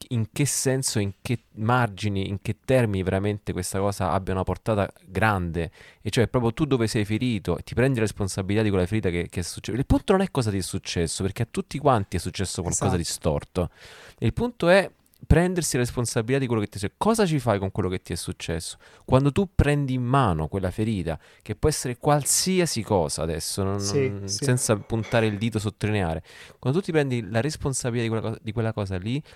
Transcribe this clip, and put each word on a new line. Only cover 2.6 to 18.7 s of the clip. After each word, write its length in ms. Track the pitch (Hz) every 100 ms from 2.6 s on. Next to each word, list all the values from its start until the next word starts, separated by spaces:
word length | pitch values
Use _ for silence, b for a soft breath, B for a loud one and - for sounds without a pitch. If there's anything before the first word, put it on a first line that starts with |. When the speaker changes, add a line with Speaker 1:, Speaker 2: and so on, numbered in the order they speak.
Speaker 1:
termini 380 | - 131 110 95
veramente 500 | 92 95 104 101 -
questa 280 | 87 92 98
cosa 320 | 101 98 92
abbia 220 | 95 95
una 100 | 95
portata 440 | 90 92 - 104 95 -
grande. 680 | - 92 110 98 87 82 80 B B B
E 100 | 107
cioè 180 | 131 104
proprio 240 | 127 117
tu 100 | -
dove 220 | 147 131 110
sei 180 | 113
ferito, 540 | 101 107 123 104 87 82
ti 100 | -
prendi 220 | 110 135 123
la 60 |
responsabilità 600 | 113 - 98 - 95 107
di 80 | 110
quella 160 | 95 90
ferita 240 | 110 95
che, 160 | 87 85
che 120 | 92
è 20 |
succe-, 300 | 87 - -
il 140 | 110 -
punto 260 | 277 -
non 80 | 190
è 80 | 190
cosa 200 | 139 107
ti 80 | 98
è 40 |
successo, 600 | - 95 - 90 82 -
perché 180 | 95 -
a 60 | 117
tutti 260 | - - 139
quanti 380 | 139 117 95 87
è 40 |
successo 420 | 90 - 90 -
qualcosa 320 | 87 - -
di 80 | 87
Speaker 2:
Esatto. 160 | 82 -
Speaker 1:
storto. 520 | 82 71 - - 85 B B B B -
Il 140 | 113
punto 360 | - 240 - 170
è 200 | 190 175 - _ _
prendersi 520 | - 151 185 180 151 131
la 60 |
responsabilità 560 | 120 - 117 123 110 135
di 60 | 131
quello 120 | 113
che 40 | 104
ti 100 | 98
è 20 |
successo. 160 | 101 -
Cosa 260 | 208 226
ci 140 | 190 151
fai 220 | 120 101
con 100 | 95
quello 180 | - 92
che 140 | 92
ti 100 | -
è 40 | 87
successo? 600 | - - - 82 -